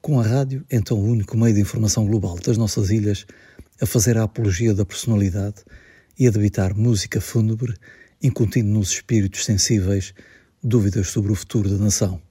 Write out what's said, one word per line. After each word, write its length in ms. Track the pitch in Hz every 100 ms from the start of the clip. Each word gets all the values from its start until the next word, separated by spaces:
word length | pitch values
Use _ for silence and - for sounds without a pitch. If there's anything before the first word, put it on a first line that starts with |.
com 180 | - 139
a 40 |
rádio, 420 | 110 127 135 131 -
então 280 | 120 95 110
o 60 |
único 320 | 104 120 98 110
meio 180 | 117
de 60 | 104
informação 460 | 98 117 107 - 104
global 320 | 110 90 87
das 180 | - 113
nossas 340 | 110 - 98
ilhas, 360 | 110 104 101 - - - - - _
a 60 | -
fazer 300 | 127 104 117
a 60 |
apologia 500 | 107 - 110 90 113
da 120 | 101
personalidade 720 | 101 - - 107 101 95 98 101 _ - - - _ _
e 80 | 127
a 40 |
debitar 440 | 107 104 - 92
música 460 | 98 117 104 - -
fúnebre, 540 | - - 110 110 120 101 - - - _
incutindo 480 | 143 - 107 123 104
nos 220 | 107 95
espíritos 520 | - - 110 98 -
sensíveis 720 | - 101 - 110 92 98 92 - - - _ _
dúvidas 460 | 127 117 101 - 90
sobre 240 | - 101
o 20 |
futuro 340 | 104 - 117 98
da 80 | 98
nação. 440 | 104 98 101 90 _